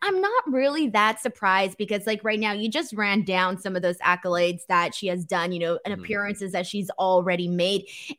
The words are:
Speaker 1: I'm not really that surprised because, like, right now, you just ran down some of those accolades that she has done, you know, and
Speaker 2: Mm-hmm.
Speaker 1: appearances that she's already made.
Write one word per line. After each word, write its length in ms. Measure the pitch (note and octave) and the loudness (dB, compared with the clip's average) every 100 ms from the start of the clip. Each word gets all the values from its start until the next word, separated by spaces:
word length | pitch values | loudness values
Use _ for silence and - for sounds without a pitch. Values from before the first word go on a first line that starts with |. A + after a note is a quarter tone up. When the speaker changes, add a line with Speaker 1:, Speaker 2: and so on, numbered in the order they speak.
Speaker 1:
I'm 180 | G4+ F#4 | 0 2
not 220 | G4 B4 B4 | 2 0 0
really 400 | B3+ C#4 D4+ C#4+ | 2 2 2 2
that 300 | G#3 G#3+ A3+ | 4 2 2
surprised 580 | B3 - G3 F#3+ G3 F#3 | -6 -2 2 2 2 -2
because, 280 | G#3 G#3 G#3+ | -4 -2 -2
like, 160 | G#3 | -2
right 160 | A3 G#3+ | -2 0
now, 140 | G#3+ | 0
you 160 | G#3 A3 | -2 -2
just 240 | C#4+ E4 | -2 -4
ran 320 | G#3+ G#3 G3+ | -2 0 2
down 340 | F3+ F#3 F#3 F#3+ | 2 2 2 0
some 160 | G3 | -4
of 80 | F#3 | -2
those 160 | F3+ F3 | -2 0
accolades 680 | - F3+ F3+ F3 F3 F3 - | 0 0 0 2 2 0 0
that 260 | F3+ E3+ | 2 2
she 140 | - G3 | -2 -4
has 160 | F3+ | -4
done, 260 | E3 F#3 F3 | -2 -2 0
you 80 | F3 | -2
know, 220 | E3+ E3+ | -2 -2
and 80 | G3 | -4
Speaker 2:
Mm-hmm. 120 | G3 | -6
Speaker 1:
appearances 480 | F3+ G#3 G3+ G#3 G3 | -4 -4 -4 -4 -4
that 120 | F3+ | -4
she's 260 | F3+ G3+ F3 | -4 -4 -4
already 580 | - F#3+ F#3 F#3 F3 F3 | 0 4 4 4 0 0
made. 400 | F3 F3+ G3+ G3 - - | 0 2 0 -4 -12 -14